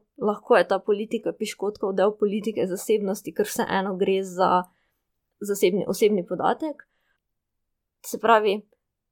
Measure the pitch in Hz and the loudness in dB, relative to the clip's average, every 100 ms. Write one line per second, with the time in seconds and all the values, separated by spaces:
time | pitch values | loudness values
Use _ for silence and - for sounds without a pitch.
0 | _ - 202 208 - 220 180 196 - 208 | _ -6 -4 -2 2 4 4 0 0 -2
1 | 220 226 175 - 208 - 196 208 202 190 | -2 -6 -6 -6 -8 -6 -6 -4 -4 2
2 | 196 208 208 208 214 214 185 180 - 220 | 2 2 -2 -2 -4 -4 -4 -4 0 0
3 | 196 214 - - 208 - - 190 196 185 | 0 -6 -6 -4 -4 -2 -2 -2 -2 -2
4 | 190 190 190 180 180 180 180 _ _ _ | 0 0 -2 0 2 2 0 _ _ _
5 | _ _ _ - 202 196 190 190 - 196 | _ _ _ -12 -6 2 2 2 -2 2
6 | 214 208 175 170 151 240 311 294 - _ | 2 2 -2 -2 0 0 -4 -8 -16 _
7 | _ _ _ _ _ _ _ _ _ _ | _ _ _ _ _ _ _ _ _ _
8 | - - 220 220 214 208 - _ _ _ | -12 -4 4 4 4 -2 -4 _ _ _
9 | _ | _